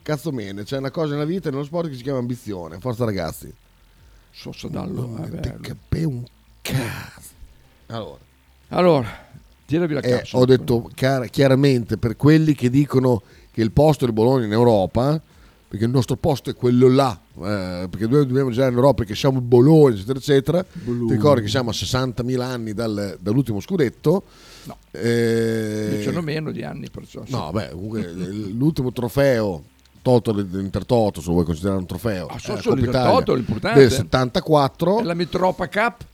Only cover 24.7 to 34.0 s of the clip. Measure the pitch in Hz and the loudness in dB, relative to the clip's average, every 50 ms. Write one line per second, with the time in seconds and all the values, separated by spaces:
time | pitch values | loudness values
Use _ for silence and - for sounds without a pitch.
24.7 | - - _ _ - - 98 117 120 117 117 113 113 113 113 113 113 110 110 107 | -18 -18 _ _ -12 -4 -2 0 0 2 2 2 0 0 0 -2 -2 -4 -4 -4
25.7 | 107 107 107 110 - 107 - 131 - 175 165 151 151 156 156 147 - - - 143 | -6 -4 -4 -4 -4 -4 -4 -4 -4 -4 -4 -4 -6 -6 -6 -8 -8 -8 -10 -10
26.7 | - - - - - - - - - - 120 117 131 113 85 73 85 107 87 64 | -10 -12 -14 -14 -14 -16 -18 -16 -16 -18 -12 -8 -8 -6 -6 -4 -6 -6 -6 -6
27.7 | 73 87 95 110 110 110 90 87 85 92 90 90 98 107 107 95 101 117 135 156 | -10 -12 -10 -8 -6 -6 -8 -8 -8 -8 -8 -8 -8 -8 -8 -8 -4 0 0 0
28.7 | 156 - 127 127 104 120 120 117 - 139 139 139 127 113 107 101 90 76 - _ | 0 0 -4 -4 -4 -4 -6 -2 0 2 2 2 2 2 0 -2 -4 -6 -10 _
29.7 | _ _ _ _ _ - - 127 123 120 - 117 107 101 101 92 87 95 98 95 | _ _ _ _ _ -4 2 4 4 4 4 2 -2 -2 -2 -4 -4 -6 -6 -4
30.7 | - 101 90 - 127 117 110 101 - - 76 87 85 87 85 80 85 76 90 101 | -6 -6 -2 0 2 2 2 2 -2 -4 -4 0 2 2 2 0 -2 -2 -2 -2
31.7 | 95 95 90 85 - - - 117 101 92 82 69 - 123 - - - 202 180 240 | -2 -4 -6 -6 -10 -6 -4 -4 -4 -4 -8 -10 -12 -12 -8 -8 -8 -4 -2 -2
32.7 | 170 135 123 123 123 131 123 170 208 254 - - 156 131 113 - - 104 - 190 | 0 0 0 0 0 0 2 4 4 2 2 2 0 -2 0 -4 -4 -4 -2 4
33.7 | 226 139 135 117 - 139 | 6 8 8 6 6 0